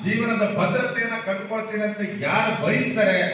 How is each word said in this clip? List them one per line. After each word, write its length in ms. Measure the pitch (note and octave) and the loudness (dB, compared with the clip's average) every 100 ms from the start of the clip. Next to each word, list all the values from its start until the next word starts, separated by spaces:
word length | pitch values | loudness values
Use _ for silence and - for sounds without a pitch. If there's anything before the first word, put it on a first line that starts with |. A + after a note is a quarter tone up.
ಜೀವನದ 400 | F#3+ A3+ A#3 G#3 G#3 - | 0 0 2 2 2 2
ಭದ್ರತೆಯನ್ನ 600 | - B3+ B3 A#3+ A#3 A3 F#3+ | 2 2 0 -2 -2 -2 -4
ಕಂಡುಕೊಳ್ತೀನಿ 560 | G3 G#3 A3 A3 G#3+ G#3 | -4 -4 -6 -4 -2 -2
ಅಂತ 120 | G#3 G3 - - | -2 -4 -4 0
ಯಾರು 260 | G#3+ - - | 0 0 0
ಬಯಸ್ತಾರೆ 560 | - - - A3 G3 F#3 F3+ | 0 2 0 2 4 4 0